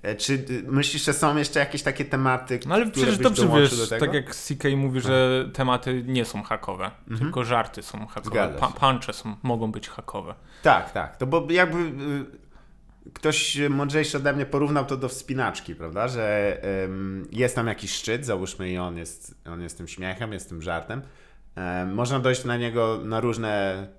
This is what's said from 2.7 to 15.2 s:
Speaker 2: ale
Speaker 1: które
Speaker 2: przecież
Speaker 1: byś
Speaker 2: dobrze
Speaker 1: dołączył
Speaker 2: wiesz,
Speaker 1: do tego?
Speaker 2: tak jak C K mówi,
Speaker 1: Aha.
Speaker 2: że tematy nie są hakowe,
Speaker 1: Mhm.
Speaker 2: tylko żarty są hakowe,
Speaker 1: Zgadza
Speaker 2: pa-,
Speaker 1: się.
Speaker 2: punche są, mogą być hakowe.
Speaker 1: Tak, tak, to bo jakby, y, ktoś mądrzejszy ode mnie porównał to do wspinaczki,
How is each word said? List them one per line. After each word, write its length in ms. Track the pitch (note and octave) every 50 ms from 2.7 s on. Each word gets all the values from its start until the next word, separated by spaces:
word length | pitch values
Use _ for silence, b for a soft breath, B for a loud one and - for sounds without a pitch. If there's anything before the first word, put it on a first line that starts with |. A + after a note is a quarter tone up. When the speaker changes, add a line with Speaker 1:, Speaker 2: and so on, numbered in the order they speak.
| E3+
Speaker 2:
ale 100 | G#3 A#3+
Speaker 1:
które 80 | A3 - C#3 -
Speaker 2:
przecież 120 | - G#3+
Speaker 1:
byś 60 | F#3+ -
Speaker 2:
dobrze 200 | B3 G#3+ - A#2+
Speaker 1:
dołączył 260 | - D3+ D3 C#3+ C3
Speaker 2:
wiesz, 100 | B2 A#2
Speaker 1:
do 80 | A2+
tego? 180 | G#2+ A2+ A2+ D3+
Speaker 2:
tak 80 | - D3+
jak 200 | C#3+ C3+ - -
C 200 | - - - C#3+
K 120 | C3 - C#3+ C#3
mówi, 220 | C#3 C#3 C3+ B2+ C3
Speaker 1:
Aha. 80 | A#2+
Speaker 2:
że 420 | C3 C3 C3 C3 B2+ C3 C3 C3 - -
tematy 500 | - C3 B2+ B2 A#2+ - B2+ B2+ B2+ A#2+
nie 180 | B2+ C3 B2 A2+
są 180 | - - G2+ G#2
hakowe, 420 | - A2+ G#2 - - F#2+ F2+ F#2+ F#2+ - -
Speaker 1:
Mhm. 180 | - - A2+ A2
Speaker 2:
tylko 240 | B2+ D3+ F3 B2+ A#2+
żarty 380 | A2+ B2 A#2 A2+ - - - -
są 220 | - - G#2+ G#2+
hakowe, 220 | - - - - A2 A2
Speaker 1:
Zgadza 240 | A2 G2 E2+ C#2+ -
Speaker 2:
pa-, 80 | -
Speaker 1:
się. 60 | - -
Speaker 2:
punche 400 | - - C3+ C3 A#2+ - - G#2
są, 220 | - - A2 G#2 - -
mogą 280 | B2+ A#2+ A2+ A2+ A2
być 180 | G#2 G#2+ - -
hakowe. 460 | - - - - - G2+ F2 E2 G2+ B B B B B B
Speaker 1:
Tak, 280 | D#3 B2 E2+ - -
tak, 260 | - G#2 D#2+ - -
to 100 | - B2+
bo 200 | C3+ D3+ E3+ E3 D3
jakby, 280 | E3+ F3+ F3+ E3 D#3 E3+
y, 1300 | E3+ D#3+ C3 C#3 C#3 D3 C#3+ C#3+ B2+ - - - - - - - - - - - - - - - - - -
ktoś 440 | - - D#3 D3 - - - - C#3 D3 C#3+
mądrzejszy 480 | C#3 C#3 C#3+ C#3+ C#3+ D#3 D3+ D3+ -
ode 160 | F#3+ C#3 C#3+ C3+
mnie 120 | C#3+ C#3
porównał 400 | C3+ - C#3+ D3+ C#3+ D3 D3 C3
to 120 | - C#3
do 120 | B2+ C3+ B2
wspinaczki, 680 | - -